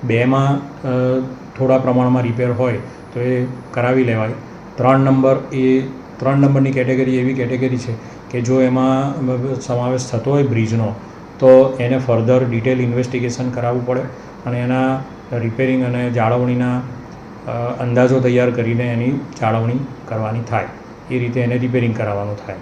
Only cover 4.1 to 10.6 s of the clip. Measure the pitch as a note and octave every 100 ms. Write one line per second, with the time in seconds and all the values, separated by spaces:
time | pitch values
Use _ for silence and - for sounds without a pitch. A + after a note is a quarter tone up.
4.1 | A2 A2 A2+ - - - - B2 C3+ C3+
5.1 | C3+ C3 C3 B2+ C#3 C3 C3 C3+ - -
6.1 | - C3 C#3 C#3 C#3 C3+ C3 B2+ C3 B2+
7.1 | C3 B2+ B2+ A#2+ B2+ C3 B2+ A#2+ A2+ -
8.1 | - - B2 A#2+ C3 B2+ B2+ C3 C3 C#3
9.1 | C#3+ B2+ B2+ C3+ B2 - B2 B2 B2+ -
10.1 | A#2 C3+ C#3+ C3+ A2+